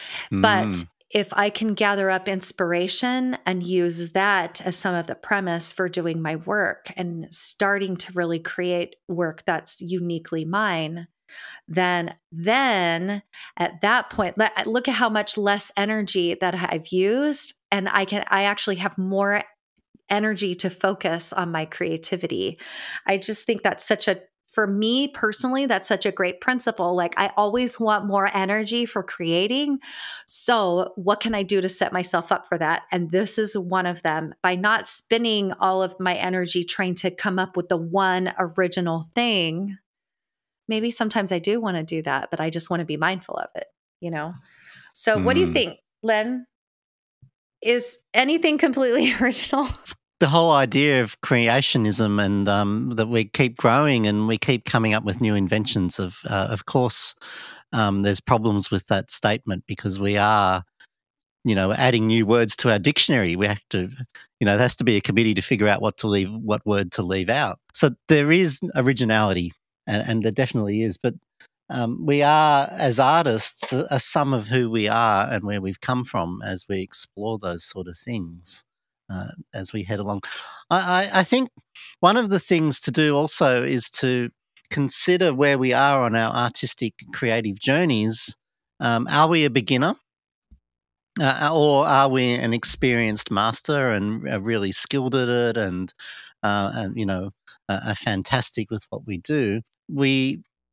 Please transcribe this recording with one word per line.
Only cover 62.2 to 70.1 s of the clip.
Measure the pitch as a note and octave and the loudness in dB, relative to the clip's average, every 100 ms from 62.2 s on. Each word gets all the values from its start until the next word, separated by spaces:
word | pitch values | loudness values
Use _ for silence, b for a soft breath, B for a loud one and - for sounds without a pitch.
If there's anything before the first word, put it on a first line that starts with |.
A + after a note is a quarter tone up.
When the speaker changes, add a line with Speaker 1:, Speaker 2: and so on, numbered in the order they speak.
| G#2 | 4
Speaker 2:
words | A#2 A2+ - | 4 2 0
to | B2 | 2
our | G#2+ | 2
dictionary. | F2 - - C3+ F#2 F2 | 2 2 2 2 2 0
We | G#2 | 0
have | G2+ - | -2 -4
to, | G2 F#2 C3 B2+ - B - | -4 -4 -8 -14 -16 B 0
you | G2+ | 2
know, | G#2 | 4
there | B2 | 4
has | - | 2
to | |
be | A#2 G#2 | 2 2
a | |
committee | - G#2+ A2 F#2+ | 2 2 2 2
to | |
figure | - A2+ G#2 | 0 2 2
out | G2 | 2
what | A2 - | 0 -2
to | A2 | 0
leave, | G2+ F#2+ | 0 0
what | A2 G#2+ G#2+ G#2+ | -4 -4 -2 0
word | G2+ F#2 | 0 0
to | - | -4
leave | F2+ F#2+ F#2 | -2 -2 0
out. | C3 A#2+ F2 _ | 0 -2 -4 _
So | - C#3+ B2 - | 2 2 2 2
there | D3+ C#3+ | 4 6
is | F3 F3 D3 E3+ - | 4 4 2 0 0
originality | B2+ A#2+ A#2 A2 G#2+ F2+ F2 - _ _ - | 2 2 2 2 2 0 -2 -8 _ _ -4
and, | G#2 | -4
and | - | -2